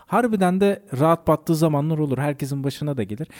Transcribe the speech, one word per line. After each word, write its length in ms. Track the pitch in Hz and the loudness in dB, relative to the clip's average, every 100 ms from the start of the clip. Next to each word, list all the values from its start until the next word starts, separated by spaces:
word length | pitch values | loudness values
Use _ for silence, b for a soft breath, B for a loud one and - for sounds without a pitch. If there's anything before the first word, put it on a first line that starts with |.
| B | B
Harbiden 540 | 202 247 214 180 185 | 0 0 2 2 2
de 220 | 202 196 - 127 | 0 0 -6 0
rahat 260 | 160 165 - | 2 2 2
battığı 280 | 151 - 160 | 0 2 2
zamanlar 420 | 165 147 156 156 | 2 2 0 -2
olur. 200 | 151 123 | -2 -2
Herkesin 460 | 147 135 135 139 | -2 -4 -6 -4
başına 320 | 135 - 147 135 | -4 -4 -6 -4
da 60 | |
gelir. 260 | 98 104 160 | -6 -6 -10